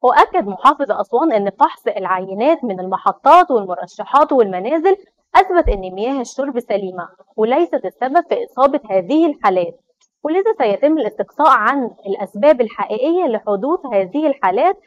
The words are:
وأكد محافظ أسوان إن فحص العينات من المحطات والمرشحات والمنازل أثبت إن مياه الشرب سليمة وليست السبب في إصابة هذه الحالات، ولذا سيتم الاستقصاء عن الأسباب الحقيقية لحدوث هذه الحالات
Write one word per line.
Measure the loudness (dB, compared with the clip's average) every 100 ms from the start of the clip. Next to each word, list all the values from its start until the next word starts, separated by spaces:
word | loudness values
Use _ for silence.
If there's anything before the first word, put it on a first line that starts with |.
وأكد | 2 4 2 2 -4
محافظ | 0 0 0 -2
أسوان | -4 -2 -2 0
إن | 0 -2 0
فحص | 0 0 -6
العينات | -6 -4 -4 -4 -4 0 0
من | -2 -6
المحطات | -6 -2 -2 0 6 6 6
والمرشحات | 0 -2 -8 -10 -12 -2 2 2
والمنازل | 2 2 0 -4 -2 0 0 -4 _ _ 2
أثبت | 2 2 0
إن | -2
مياه | -6 -8 -6 -4
الشرب | -8 -8 -6 -6
سليمة | -4 -6 -6 -10 -14 _ _ -4
وليست | 0 0 0 -2 -6
السبب | -6 -2 -2 -2
في | -6 -6
إصابة | 0 0 0 -2
هذه | -4 0 0 0
الحالات، | 0 0 0 -2 -8 _ _ _ _
ولذا | -4 -2 -2 0
سيتم | -2 0 0 0
الاستقصاء | -2 -6 -10 0 2
عن | 4 2 -2 -4 -8 -8
الأسباب | -8 -8 0 2 2
الحقيقية | 0 -4 -8 -4 -2 0 -2
لحدوث | -4 -4 -4 -2 -4 -2
هذه | -2 -2 -2 -2
الحالات | 0 -2 0 0 -2